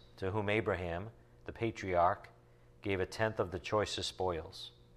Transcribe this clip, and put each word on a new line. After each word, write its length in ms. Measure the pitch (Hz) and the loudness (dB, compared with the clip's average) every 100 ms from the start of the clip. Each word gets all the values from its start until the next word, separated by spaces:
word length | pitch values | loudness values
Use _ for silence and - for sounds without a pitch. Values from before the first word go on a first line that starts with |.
| - - | -18 -6
to 140 | 95 | -2
whom 180 | 107 101 | 0 2
Abraham, 640 | 107 104 90 90 85 107 - - - | 2 2 0 -2 -4 -6 -12 -20 -16
the 80 | - | -14
patriarch, 760 | - 113 - 98 87 87 101 - - - - - - | -4 -2 -2 2 6 6 4 -4 -20 -20 -20 -20 -8
gave 160 | 104 95 | 0 0
a 80 | 92 | 0
tenth 320 | - 110 107 | 0 0 2
of 140 | 95 | -2
the 80 | 87 | -4
choicest 480 | - 107 98 - 92 | 0 0 2 -2 -4
spoils. 640 | - 92 82 - - - - - | -2 -2 -2 -6 -12 -16 -18 -20